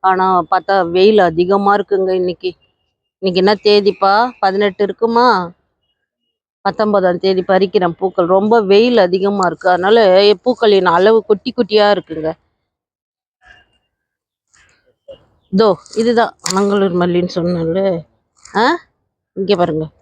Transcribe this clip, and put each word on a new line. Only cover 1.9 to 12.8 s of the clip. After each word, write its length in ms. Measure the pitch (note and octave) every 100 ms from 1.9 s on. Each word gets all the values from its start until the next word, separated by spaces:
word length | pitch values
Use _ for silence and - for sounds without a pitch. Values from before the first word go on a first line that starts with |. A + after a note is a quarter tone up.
| G3 F#3+
இன்னைக்கு. 360 | F#3 F3+ E3+ F3+ F3 _ _ _ _ _ _
இன்னைக்கு 180 | F#3 F3+
என்ன 140 | F#3+ G#3
தேதிப்பா? 540 | G#3+ G#3 G3+ F3+ G3 G3+ B3 A#3+
பதினெட்டு 440 | G3 G3 G#3 F#3
இருக்குமா? 440 | G3+ F#3+ A3+ A#3 B3 G3+ F3 - _ _ _ _ _ _ _ _ _ _
பத்தொன்பதாம் 540 | G3 F#3+ G#3+ G3+ F#3 F3
தேதி 240 | F#3+ F#3+
பறிக்கிறேன் 540 | F3+ F#3 F#3+ G3+ F3+ E3
பூக்கள். 320 | F#3+ F3+ F3
ரொம்ப 320 | F#3+ G#3 A#3
வெயில் 340 | G3 G3+ A#3+ A#3
அதிகமா 480 | F3+ F3+ G3 G3+ F#3
இருக்கு. 220 | D#3 F3+
அதனால 300 | F3+ F#3 A#3 G#3 F#3 G3+ G3+
பூக்களின் 520 | - B3 A3+ G3 F3+
அளவு 300 | E3+ G3 A3+
குட்டி 300 | - G3+ -
குட்டியா 360 | A#3+ G#3 G#3 G#3
இருக்குங்க. 400 | G3 - D#3+ D#3 E3 _ _ _ _